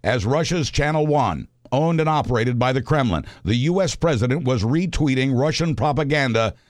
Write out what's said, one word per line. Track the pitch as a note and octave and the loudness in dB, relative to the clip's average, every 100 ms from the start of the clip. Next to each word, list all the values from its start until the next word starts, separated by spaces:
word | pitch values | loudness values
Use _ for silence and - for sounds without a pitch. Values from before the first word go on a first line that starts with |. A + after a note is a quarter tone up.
| - | 0
as | B2 G2+ | -2 0
Russia's | C#3+ E3 D3+ B2 | 0 0 -2 -2
Channel | - D3 D#3 D3+ | 0 0 0 2
One, | D3 A2+ D2 A1+ _ - | 2 0 -2 -10 _ -4
owned | C3 D#3+ E3 | -2 0 0
and | D#3 | 2
operated | D3+ - B2 A#2+ B2 | 0 0 0 0 0
by | B2+ | 0
the | C3 | 0
Kremlin. | B2+ D3+ B2 D#2+ - - | 0 0 2 0 -4 -10
The | - A#2 | -2 0
U | C#3 F3+ | 0 0
S | F3+ | -2
president | - E3+ C3+ B2 B2+ B2+ | 0 0 2 0 0 0
was | B2+ | 0
retweeting | G#2+ D3+ F3+ - D3+ C3 C3+ B2 | 0 0 -2 -2 0 0 0 2
Russian | D3 - - B2+ | 0 0 -2 0
propaganda | D3 C#3 D3 D3+ C3+ A2+ G#2+ - | 0 0 0 0 2 0 0 -4